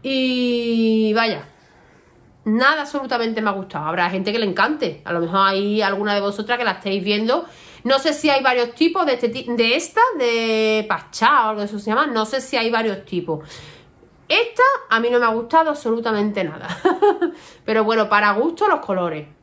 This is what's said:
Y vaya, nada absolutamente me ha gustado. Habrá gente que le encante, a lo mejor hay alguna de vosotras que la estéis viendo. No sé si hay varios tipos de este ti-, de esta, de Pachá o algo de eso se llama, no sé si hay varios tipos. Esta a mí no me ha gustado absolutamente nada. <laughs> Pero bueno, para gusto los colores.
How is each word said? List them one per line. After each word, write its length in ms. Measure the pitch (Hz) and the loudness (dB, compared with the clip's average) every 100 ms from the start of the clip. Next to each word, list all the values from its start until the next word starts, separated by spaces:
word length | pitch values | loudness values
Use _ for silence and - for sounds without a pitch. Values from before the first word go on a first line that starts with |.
Y 1080 | 262 262 262 254 247 240 233 226 226 220 220 | -2 -2 0 0 0 0 0 2 2 2 2
vaya, 300 | 214 226 - - _ _ _ _ _ _ _ _ _ | 2 0 -4 -10 _ _ _ _ _ _ _ _ _
nada 380 | 220 220 262 311 | -2 2 2 2
absolutamente 580 | 294 285 262 247 226 220 | -2 -6 -2 -2 -2 -2
me 100 | 214 | -2
ha 20 | |
gustado. 340 | 196 190 151 156 | -4 -8 -6 -4
Habrá 240 | 175 175 | -2 0
gente 220 | 190 190 | 0 -2
que 80 | 226 | -2
le 60 | 208 | -2
encante, 560 | 185 220 302 202 151 | 0 0 0 -4 -6
a 80 | - | -6
lo 80 | 170 | -4
mejor 180 | 165 196 196 | 0 2 2
hay 340 | 196 202 214 | 2 0 0
alguna 320 | 196 202 208 | 0 0 -2
de 60 | 202 | 0
vosotras 380 | 202 202 214 240 | -2 -6 -4 -2
que 60 | |
la 80 | 233 | -2
estéis 300 | 185 202 196 | -4 -4 -4
viendo. 440 | 185 208 226 294 339 - - - | -2 -2 0 -2 -4 -18 -20 -10
No 160 | 240 269 | 0 2
sé 120 | 302 | 2
si 160 | 294 302 | 0 2
hay 140 | 269 | 2
varios 320 | 262 247 240 | 2 2 -2
tipos 320 | - 330 359 311 | 0 0 2 0
de 80 | |
este 140 | 247 233 | 0 -2
ti-, 180 | 220 - | -4 -6
de 280 | 233 226 269 | 0 0 0
esta, 240 | 339 - 508 359 | -2 0 2 2
de 680 | 240 233 226 220 220 220 214 | 0 0 0 0 2 0 -2
Pachá 580 | 170 - - 226 285 220 | -6 -6 0 4 4 2
o 40 | |
algo 100 | 214 | -2
de 60 | 208 | -6
eso 120 | 208 | -6
se 120 | 196 | -2
llama, 160 | 226 302 | 0 0
no 200 | 233 220 | -2 -2
sé 140 | 269 | -4
si 160 | 262 247 | -4 -2
hay 140 | 226 | 0
varios 340 | 233 226 196 | 0 -2 -4
tipos. 440 | - 180 160 151 - - - - - _ - _ _ | -6 -6 -4 -8 -8 -20 -20 -20 -20 _ -20 _ _
Esta 340 | 370 466 - 508 539 - | 0 0 4 4 2 0
a 80 | 226 | 0
mí 120 | 233 | 2
no 100 | 240 | 2
me 60 | 226 | 2
ha 40 | |
gustado 400 | 220 233 320 320 | 0 2 2 2
absolutamente 720 | 294 233 226 226 214 208 196 | -2 -2 -2 -2 0 -2 -2
nada. 260 | 165 - - 180 381 359 415 - | -6 -6 -10 -2 -2 4 2 2
<laughs> 440 | 349 - - - | -2 -4 -20 -12
Pero 200 | - 220 | -2 0
bueno, 240 | 214 226 208 | 2 2 2
para 240 | 208 208 | 2 2
gusto 340 | 202 302 330 415 | 2 -2 0 0
los 140 | 302 | 0
colores. 460 | - 190 175 156 147 _ | 0 -2 -2 -6 -12 _